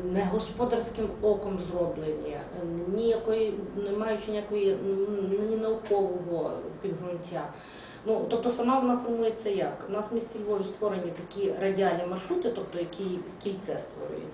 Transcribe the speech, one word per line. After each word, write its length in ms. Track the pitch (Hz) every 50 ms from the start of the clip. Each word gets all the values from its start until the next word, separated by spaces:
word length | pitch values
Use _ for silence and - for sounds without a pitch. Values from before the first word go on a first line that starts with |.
| 180 185
не 140 | 180 196 202
господарським 800 | 185 208 220 214 - - - 240 240 240 233 226 - - 226 214 196 - -
оком 380 | 208 214 202 196 208 196 190 180 170 160
зроблені, 580 | 170 175 170 156 151 156 156 156 151 151 151 151
е, 140 | 147 143 143 - - 180 175 170 170 170 175
ніякої, 720 | 185 196 220 226 233 226 226 - 220 220 226 220 208 190 - 190 - -
не 160 | 196 202 196
маючи 400 | 208 214 220 226 214 208 - 214
ніякої, 420 | 214 208 208 - 208 208 196 196 190
м, 760 | - - 196 196 196 196 208 208 202 190 185 196 208 214 220
ні 60 | 226
наукового 960 | 220 220 220 220 220 - - 208 202 196 180 180 180 170 175 170 160 151 - - - - - - -
підґрунтя. 680 | - 185 165 - 180 180 175 165 - - 175 156 135 180 - - - - - - - - - - -
Ну, 220 | 214 220 - - -
тобто 220 | 247 233 - 247
сама 280 | 240 - 240 247 262 262
вона 180 | 247 247 247
формується 520 | - - 233 233 226 226 220 220 - - 208
як? 360 | 196 190 165 - - - - 190
У 20 |
нас 140 | 196 214 214 -
в 20 | 233
місті 260 | 226 - - - 214
Львові 260 | 208 208 208 196 190
створені 460 | 185 - - 214 202 185 180 175 170
такі 420 | 165 - 170 - - 196 196 - - -
радіальні 440 | 196 196 185 190 190 180 170 175 180
маршрути, 460 | 180 185 185 - - 359 349 - 233
тобто 280 | - 196 185 - - 175
які 400 | 170 165 - - 196 185 180 170 - - - - -
кільце 360 | 202 190 185 - - 143 -
створюють, 540 | - - - - - - - - - -